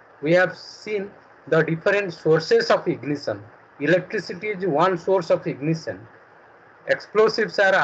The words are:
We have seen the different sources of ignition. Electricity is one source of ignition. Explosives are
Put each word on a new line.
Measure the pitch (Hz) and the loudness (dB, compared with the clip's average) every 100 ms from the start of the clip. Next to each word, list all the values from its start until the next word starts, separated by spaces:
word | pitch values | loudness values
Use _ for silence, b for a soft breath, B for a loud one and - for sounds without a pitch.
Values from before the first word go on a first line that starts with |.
| - - | -20 -8
We | 143 | 0
have | 180 180 - | 2 2 -2
seen | - - 214 208 196 - - - - | -18 -18 -8 -8 -8 -14 -20 -20 0
the | 160 | 0
different | 160 165 - 202 202 | 2 0 0 0 -2
sources | 165 156 160 - 233 220 | -4 2 2 4 2 2
of | 196 185 | 0 0
ignition. | 156 139 143 - 101 107 - _ - | -6 -4 -6 -4 -8 -10 -20 _ -6
Electricity | 143 180 175 214 170 180 214 | 2 2 0 -8 -8 -10 -8
is | 190 190 | -6 -2
one | 151 185 180 | 2 2 0
source | - 190 170 | 0 0 2
of | 175 175 | -2 -2
ignition. | 123 147 160 - 95 113 - - - - - - - - | -6 -4 -4 -6 -12 -16 -20 -20 -20 -20 -20 -20 -18 -4
Explosives | - - 208 220 220 202 185 | -4 0 2 2 2 -2 2
are | 196 190 | 2 4